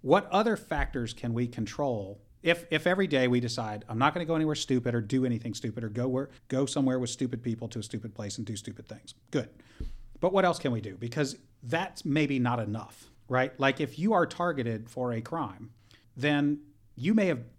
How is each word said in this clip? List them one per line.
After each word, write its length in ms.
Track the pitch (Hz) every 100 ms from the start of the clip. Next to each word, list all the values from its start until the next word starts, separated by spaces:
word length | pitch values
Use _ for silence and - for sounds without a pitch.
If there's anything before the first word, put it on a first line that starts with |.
What 260 | 127 180 202
other 260 | 190 220 214
factors 560 | - 151 135 131 117
can 200 | - 127
we 140 | 117 120
control 720 | 120 110 - 143 113 95 101 - -
if, 220 | 160 170 -
if 160 | 156 180
every 220 | 185 185
day 200 | 143 127
we 120 | 123
decide, 440 | 117 123 110 107 -
"I'm 80 | 110
not 160 | 139
gonna 120 | 175 160
go 100 | 160
anywhere 180 | 156 151
stupid 380 | - 127 123
or 80 | 117
do 240 | 101 131 127
anything 300 | 117 117 104
stupid 280 | 117 117
or 60 | 113
go 180 | 110 127
where, 220 | 127 139 - _
go 200 | 131 139
somewhere 320 | 151 131 127
with 100 | 120
stupid 320 | - 127 117
people 260 | 120 113 113
to 100 | 120
a 40 |
stupid 300 | 104 110 110
place 240 | - 104 110
and 80 | 110
do 100 | 104
stupid 320 | - 107 -
things"? 280 | 107 - - _
Good. 180 | 151 - - - - - - - -
But 120 | 175
what 140 | 190 180
else 140 | -
can 120 | 139
we 80 | 117
do? 160 | 101 -
Because 420 | 120 156 135 - - _
that's 420 | 120 165 185 - 156
maybe 320 | 143 143 135
not 220 | 123 120
enough, 500 | 104 107 - - - - -
right? 320 | 127 131 -
Like, 220 | 135 135
if 160 | 147 -
you 160 | 196
are 140 | 202 165
targeted 600 | - 175 143 117 113 117
for 200 | - 123
a 100 | 117
crime, 500 | 113 165 120 - 117 - _ - _ -
then 440 | 147 147 143 147 - _ - -
you 180 | 143 220
may 100 | 190
have 160 | 131 117